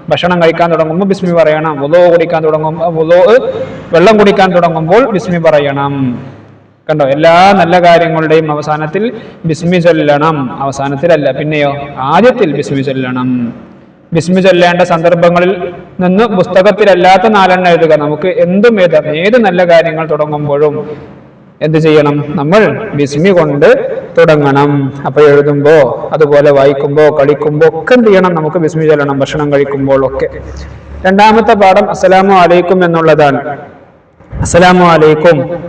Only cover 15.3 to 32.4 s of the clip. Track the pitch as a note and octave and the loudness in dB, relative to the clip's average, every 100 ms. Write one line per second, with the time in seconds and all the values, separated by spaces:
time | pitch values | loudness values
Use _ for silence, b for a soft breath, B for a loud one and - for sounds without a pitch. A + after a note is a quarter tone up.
15.3 | F3 F3+ G3+ - - - - F3+ F#3 A#3 | 2 0 -2 -6 -12 -16 -4 -2 0 0
16.3 | G3 F3+ F#3 G3 G3 G#3 F3+ F#3 G3 A3+ | 0 0 2 2 2 2 2 4 4 2
17.3 | G#3+ F#3 F#3 F3+ E3+ D#3+ D3+ D3 D3+ F#3 | 2 2 2 2 2 2 0 0 -4 -4
18.3 | F3 F3 F#3+ A#3 G#3+ F3+ D#3 D3+ D3+ F#3+ | -2 0 2 2 2 2 0 -2 -4 0
19.3 | B3 G#3 F3+ F3 E3+ D#3+ D#3 D#3+ D3+ D3+ | 2 2 0 2 2 2 -4 -6 -4 -4
20.3 | D3 D3 C#3+ D3+ D3+ D3 D3 - - - | -4 -4 -2 -2 -2 -10 -14 -18 -20 -20
21.3 | _ _ _ D3+ D#3 D#3 D3+ D3 D3 C#3+ | _ _ _ -4 0 2 2 2 -2 -6
22.3 | D3 C#3+ G3+ F#3 G2+ - C#3+ C#3 C#3+ F#3+ | -6 -2 0 0 -2 -8 -6 -4 -2 0
23.3 | F3 D#3 C#3+ F3 C4 - - - - D#3+ | 0 0 0 2 2 -2 -8 -6 0 2
24.3 | D3+ C#3+ C#3 C#3+ C#3+ C3+ - C#3+ C3+ D3+ | 2 2 2 0 0 -4 -6 -4 2 4
25.3 | C#3+ C#3+ C#3+ C#3+ D#3+ B2 B2+ - D3 D3 | 4 2 0 2 4 2 -2 -6 -2 2
26.3 | C#3+ D3 C#3 C#3 C#3 D3 D3 D3+ D3+ C#3 | 2 2 4 2 0 -2 2 2 2 0
27.3 | C#3+ D3+ D3+ D#3+ D#3+ - B3+ A3 F#3+ F#3 | 0 -2 0 0 0 0 2 4 2 2
28.3 | E3+ D#3 F3+ D#3 D#3+ D#3 D3 C#3+ C#3 C3+ | -2 -4 -2 -2 -2 0 0 0 -2 -4
29.3 | D#3 D3 C#3+ C#3+ C#3 C#3 C3+ C3+ C3+ D#3 | -4 -2 -2 -2 -4 -2 0 0 -4 -8
30.3 | - B B B B - - F#3 G3 G#3+ | -8 B B B B -20 -4 -2 2 4
31.3 | A3 A3+ G#3+ F#3+ G3 G#3 E3+ F#3 F#3+ F#3+ | 4 2 2 4 2 0 -2 2 2 4
32.3 | F#3+ | 2